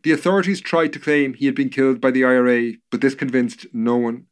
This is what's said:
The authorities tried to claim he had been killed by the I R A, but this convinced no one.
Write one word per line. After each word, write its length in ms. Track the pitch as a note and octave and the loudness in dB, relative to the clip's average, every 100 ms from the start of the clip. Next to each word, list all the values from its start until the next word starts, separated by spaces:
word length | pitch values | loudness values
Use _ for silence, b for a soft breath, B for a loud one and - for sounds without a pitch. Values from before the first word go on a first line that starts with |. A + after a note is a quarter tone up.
The 100 | D#3 | 0
authorities 480 | D3+ F3 G3 F#3 G3 | 0 2 0 0 -4
tried 320 | - E3 D#3+ | -2 0 0
to 60 | - | -4
claim 340 | - D3 C3+ | -2 0 0
he 140 | B2 C#3 | 0 -2
had 80 | |
been 160 | C3+ C3+ | 0 -4
killed 280 | C3+ C3+ B2 | 0 0 2
by 120 | C3 | 0
the 160 | B2+ B2+ | 2 2
I 80 | |
R 120 | B2+ B2 | 4 4
A, 300 | A#2+ A#2 A2+ _ | 2 0 -6 _
but 100 | A#2+ | -2
this 140 | C#3 | -2
convinced 500 | C3+ C3+ B2+ A#2+ - - | -2 -2 0 -2 -6 -12
no 240 | A#2 A#2 A#2+ | -4 0 0
one. 300 | A#2+ A#2+ _ | -2 -6 _